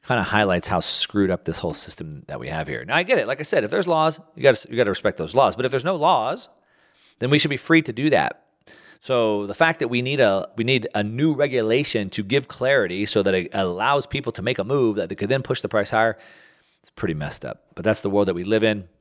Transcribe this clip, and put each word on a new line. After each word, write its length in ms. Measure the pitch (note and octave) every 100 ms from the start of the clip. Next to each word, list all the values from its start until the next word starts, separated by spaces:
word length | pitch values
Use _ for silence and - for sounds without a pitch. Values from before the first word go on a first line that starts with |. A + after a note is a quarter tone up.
| -
Kinda 160 | B2
highlights 460 | F2+ G#2+ G2+ F2+ -
how 120 | F2+
screwed 520 | - - - G#2 F#2+
up 120 | F2+
this 140 | - D#2+
whole 160 | E2+
system 500 | E2+ - - D#2+ D2 -
that 120 | -
we 100 | -
have 180 | D#3+ D3+
here. 180 | A#2+ D2+
Now, 100 | C#3+
I 60 |
get 160 | F#3 A#3+
it. 80 | A2
Like 140 | C3+
I 40 |
said, 200 | D3+ E3+
if 80 | G#2+
there's 160 | D#3 F3
laws, 320 | D#3+ D#3 D3+ - -
you 80 |
gotta, 260 | C3+ A#2+ -
you 80 | A#2
gotta 140 | G#2+
respect 260 | F#2 G#2 -
those 160 | D#2
laws. 220 | A#2+ A#2 F#2
But 100 | B2
if 60 |
there's 120 | C3
no 120 | D3 F3+
laws, 540 | D#3 D3+ A2+ G#3 - _ _ _ _ _ _ _
then 140 | B2
we 80 | D3
should 100 | D3+
be 80 | C#3
free 240 | - D#3+
to 100 | D#3
do 200 | A2 D3+
that. 340 | A#2+ C#2 - _ _ - - - -
So 460 | - B2+ A2+ G#2 G2+
the 60 |
fact 260 | G#2 E3 D#3+
that 80 | B2
we 140 | A#2+
need 180 | B2+ C#3
a, 300 | A2+ G2 - -
we 80 | A2+
need 240 | C3 A2
a 80 | G#2
new 300 | G#2 A#2 D#3
regulation 760 | C3+ C#3+ B2+ A2 A#2+ C#3+ A2+ F#2+
to 120 | -
give 280 | G2 C#3 C3
clarity 560 | - B2+ C#3 F#2+ F#2 G#2
so 180 | G#2+
that 100 | G2
it 160 | F#2 F2
allows 520 | G2 F#2+ F2 A#2 C#3+ B2+
people 280 | - A2+
to 80 | G#2+
make 180 | G2+ B2+
a 60 | G2
move 320 | C#3+ A#2+ G#2
that 100 | E2+
they 80 | F#2
could 140 | G#2
then 120 | C3+
push 200 | - B2
the 80 | -
price 200 | G#2+ G2+
higher, 280 | A2 A2+ G#2+ - - - _ _ _
it's 80 | _
pretty 240 | - F#2+
messed 320 | D#2 D2 - B1+
up. 180 | - _ -
But 100 | F2+
that's 160 | -
the 80 | G2
world 180 | G2+ G2
that 60 |
we 100 | F2
live 180 | F#2 A2
in. 280 | A2 G#2 F2+ _